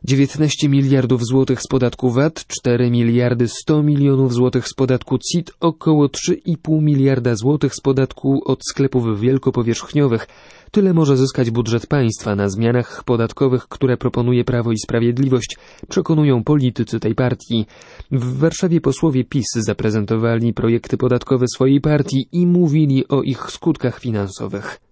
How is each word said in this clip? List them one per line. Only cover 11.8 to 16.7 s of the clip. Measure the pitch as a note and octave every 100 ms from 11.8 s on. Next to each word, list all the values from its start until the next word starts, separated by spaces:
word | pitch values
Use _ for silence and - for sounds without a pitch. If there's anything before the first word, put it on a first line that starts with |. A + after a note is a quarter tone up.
| -
państwa | D3 A#2+ G#2+ - G2+
na | G2+
zmianach | F#2+ A#2 A#2+ A#2 -
podatkowych, | - A#2+ A2+ - C#3 B2 -
które | - C3 A#2+
proponuje | B2+ B2+ B2 B2
Prawo | A#2 B2 A#2
i | A2
Sprawiedliwość, | - A#2+ A#2 A#2+ C3+ B2+ A2+ - - - -
przekonują | - - D#3 D3 B2+
politycy | A2 D3+ B2+